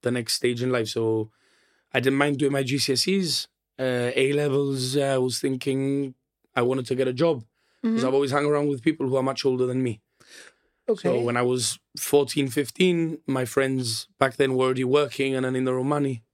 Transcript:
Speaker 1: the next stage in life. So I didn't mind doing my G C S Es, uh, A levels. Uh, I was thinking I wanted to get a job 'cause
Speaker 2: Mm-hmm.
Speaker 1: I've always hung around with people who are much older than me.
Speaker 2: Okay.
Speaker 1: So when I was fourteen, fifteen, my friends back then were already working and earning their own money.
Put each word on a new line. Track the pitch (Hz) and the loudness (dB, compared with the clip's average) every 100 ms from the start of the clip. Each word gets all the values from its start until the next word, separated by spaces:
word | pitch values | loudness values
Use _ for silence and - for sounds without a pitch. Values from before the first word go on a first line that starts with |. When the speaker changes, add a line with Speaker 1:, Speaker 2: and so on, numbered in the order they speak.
Speaker 1:
the | 123 | -2
next | 123 117 - | -4 -4 -2
stage | 123 120 | -2 -2
in | 127 | -2
life. | 127 110 | -2 -2
So | - 113 110 110 _ _ _ _ _ _ | -2 -2 -2 -4 _ _ _ _ _ _
I | 131 | 0
didn't | 123 139 | 0 2
mind | 143 139 | 0 2
doing | 139 | 0
my | 139 | 0
G | 135 139 | -2 -2
C | 120 | 0
S | 127 - | 0 2
Es, | 196 175 - - _ _ - | 0 0 -4 -6 _ _ -6
uh, | 131 123 120 123 | -2 0 0 0
A | 135 | 2
levels. | 143 147 135 139 135 127 139 | 2 0 0 0 -2 -2 0
Uh, | 139 135 | 0 0
I | |
was | 127 117 | 0 -2
thinking | 143 131 139 135 135 139 139 131 _ _ _ - | -2 -2 -2 -2 0 -2 -4 -8 _ _ _ -2
I | |
wanted | 123 131 123 | 0 0 -2
to | 127 | -2
get | 131 | 0
a | |
job | 127 170 139 | 2 0 0
'cause | 113 _ _ _ | -6 _ _ _
Speaker 2:
Mm-hmm. | 226 226 127 | -2 0 2
Speaker 1:
I've | |
always | 135 143 | 2 2
hung | 139 147 | 0 2
around | 147 147 | 0 0
with | 139 | 0
people | 113 151 135 | 0 0 0
who | 131 | 0
are | |
much | 131 131 | 0 0
older | 139 127 127 | 0 0 0
than | 127 | 0
me. | 127 107 _ _ - - - _ _ _ - | -2 -4 _ _ -20 -20 -20 _ _ _ -4
Speaker 2:
Okay. | 214 - | -2 0
Speaker 1:
So | 123 | 0
when | 120 120 | 2 2
I | |
was | 123 127 113 - _ - | 2 0 -2 -6 _ -10
fourteen, | - 143 139 - 135 | 2 4 4 0 -2
fifteen, | 123 135 - 185 175 165 160 - | -2 -4 2 2 4 0 -4 -4
my | 131 127 | -2 0
friends | - 135 131 123 110 - _ | 0 0 0 -2 -6 -10 _
back | 135 127 | -2 2
then | 139 127 | 2 4
were | 127 | 2
already | 131 | 2
working | 127 139 143 - 135 135 | 2 2 2 -2 -2 0
and | 131 | -2
earning | 131 127 | -2 0
their | 127 | -2
own | 131 | 0
money. | 147 139 123 _ | 0 -2 -4 _